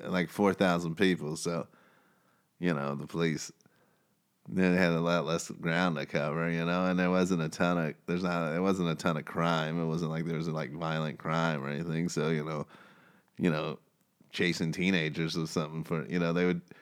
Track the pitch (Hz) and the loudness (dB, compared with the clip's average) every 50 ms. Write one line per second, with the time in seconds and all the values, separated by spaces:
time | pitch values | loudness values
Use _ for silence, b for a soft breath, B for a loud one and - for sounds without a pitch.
0 | - - 90 92 87 80 - - 104 98 92 - 101 92 87 87 87 82 82 82 | -6 -2 0 0 0 0 0 2 4 4 4 4 4 4 4 2 0 -2 0 2
1 | 104 95 90 80 76 76 78 78 - 87 85 82 69 - b b b b b b | 4 4 4 2 -2 -6 -6 -4 -4 -4 -4 -4 -4 -8 b b b b b b
2 | b b b b b b b b b b b - 85 90 82 71 69 69 71 71 | b b b b b b b b b b b -4 0 0 0 0 0 -2 -4 -6
3 | 73 76 - 80 85 82 78 73 - - - _ _ _ _ _ _ _ _ _ | -8 -6 -2 0 0 0 0 -2 -6 -10 -14 _ _ _ _ _ _ _ _ _
4 | _ _ _ _ _ _ _ _ - - - 92 92 90 90 90 92 85 85 82 | _ _ _ _ _ _ _ _ -12 -6 0 2 4 4 6 6 4 4 4 2
5 | 82 85 87 87 76 76 82 85 - - - - 82 82 82 85 92 92 82 71 | 2 2 2 2 2 0 -2 -2 -2 -6 -10 -8 -4 -2 0 2 2 2 0 -2
6 | 69 - - 78 71 76 73 80 82 85 82 82 85 85 87 90 92 92 90 90 | -4 -4 -2 -2 -2 0 -2 -2 -2 0 0 0 0 0 0 0 2 2 2 2
7 | 90 90 90 92 92 87 92 85 80 78 - - 92 87 87 87 80 76 - - | 2 4 4 4 4 2 2 0 0 -2 -2 0 0 2 2 2 0 -2 -4 -6
8 | _ - 87 90 92 90 87 85 85 78 76 85 92 98 98 95 87 82 80 76 | _ -4 -4 -2 0 -2 0 0 -2 -2 0 0 2 2 2 2 2 0 0 0
9 | - 87 82 76 71 - - 87 85 85 85 80 78 78 80 85 82 80 80 85 | 0 0 0 -2 -4 -6 -4 -2 0 2 2 2 0 0 -2 -2 -2 -2 -2 -2
10 | 85 78 80 82 82 82 82 78 82 85 78 78 76 65 71 82 82 80 80 80 | -2 -2 -2 -4 -2 -2 -2 -2 -2 -2 -4 -4 -4 -6 -6 -6 -4 -2 -2 -2
11 | 78 78 - - - - 80 82 82 82 78 71 67 71 73 73 82 85 80 82 | -2 -4 -4 -6 -4 -2 0 2 2 2 0 -2 -2 -4 -4 -4 -4 -2 -2 -2
12 | 85 87 - 85 73 80 82 78 76 78 80 76 71 - b b b b b b | -2 -2 0 0 0 0 0 0 -2 -4 -4 -6 -6 -8 b b b b b b
13 | b b b b b b b - - 90 78 76 80 78 67 - _ _ _ _ | b b b b b b b 0 2 2 2 2 -2 -4 -6 -8 _ _ _ _
14 | _ _ _ _ _ _ - - 95 87 82 - 85 82 78 95 90 92 95 87 | _ _ _ _ _ _ -4 -2 0 0 0 0 0 -2 -2 0 2 2 2 2
15 | 80 78 73 87 82 80 80 85 80 78 - - 78 76 78 80 82 - 87 80 | 2 0 0 -2 -2 -2 0 -2 -2 -2 -2 -2 -2 -2 -4 -8 -6 -4 -4 -4
16 | 67 - 85 90 85 85 82 87 90 90 90 87 - - b b | -2 -2 0 0 2 2 2 2 4 2 2 0 -2 -10 b b